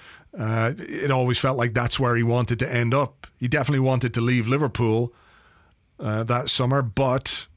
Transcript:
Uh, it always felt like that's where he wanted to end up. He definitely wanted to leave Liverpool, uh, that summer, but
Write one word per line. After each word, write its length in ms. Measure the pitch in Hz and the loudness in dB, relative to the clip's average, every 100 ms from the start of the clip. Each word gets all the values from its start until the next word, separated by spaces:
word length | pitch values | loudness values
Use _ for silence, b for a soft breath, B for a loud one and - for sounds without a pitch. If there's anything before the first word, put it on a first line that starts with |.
| B B B 214 | B B B -8
Uh, 360 | 110 113 113 - | -2 0 0 -2
it 340 | - - 139 | -8 -6 -2
always 260 | 131 123 120 | 0 0 0
felt 200 | 135 131 | 0 0
like 160 | 120 | 0
that's 260 | 117 120 - | 0 -2 0
where 160 | 127 117 | 0 2
he 80 | |
wanted 340 | 117 120 117 120 | 2 2 0 -2
to 140 | 123 | -2
end 200 | 120 120 | 0 0
up. 340 | 135 135 - - _ | 0 0 -6 -20 _
He 100 | 123 | -2
definitely 320 | 151 139 139 | 0 0 2
wanted 320 | 131 127 123 | 2 2 0
to 80 | 117 | 0
leave 260 | 117 127 110 | 2 2 2
Liverpool, 640 | 139 143 - 117 110 120 b b b b b b _ _ - | 0 0 0 2 2 0 b b b b b b _ _ -10
uh, 240 | 110 107 | -4 -4
that 260 | 113 120 131 | -2 -2 -2
summer, 320 | - 123 139 | 0 2 2
but 680 | 123 117 135 127 - - - | 0 0 0 0 -2 -8 -10